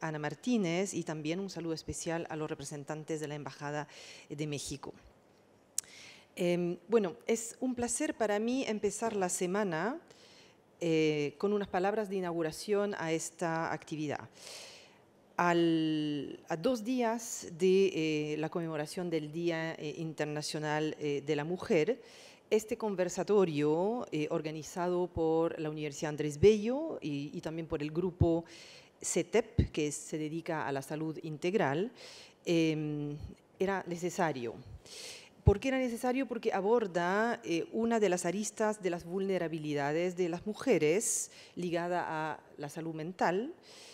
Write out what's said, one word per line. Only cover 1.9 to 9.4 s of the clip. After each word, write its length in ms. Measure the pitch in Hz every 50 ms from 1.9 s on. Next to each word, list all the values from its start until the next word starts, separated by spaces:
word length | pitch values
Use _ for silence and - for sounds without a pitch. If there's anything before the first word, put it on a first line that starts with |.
| - - - 170 160 131 139 -
a 80 | -
los 140 | 156 156 151
representantes 680 | 160 151 139 139 156 143 139 - 156 156 151 - 165 151
de 80 | 151 147
la 80 | 147
Embajada 520 | 147 143 135 139 - 147 143 147 147 143 - - - - - - - - -
de 180 | 156 143 156
México. 460 | 151 147 135 - - 147 135 - - - - - - - _ _ _ _ _ _ _ _ _ _ _ - - - - - - - - - - - _ - -
Em, 380 | 190 175 175 175 175 170 175 - -
bueno, 300 | - 202 233 202 175 - - -
es 300 | - 233 226 - - - -
un 160 | 247 262 247
placer 400 | 247 240 233 - - 294 311 -
para 240 | - 226 208 208 208
mí 260 | 220 233 247 269 262 -
empezar 480 | - 208 208 202 190 - 233 226 214
la 120 | 208 190 180
semana, 720 | - -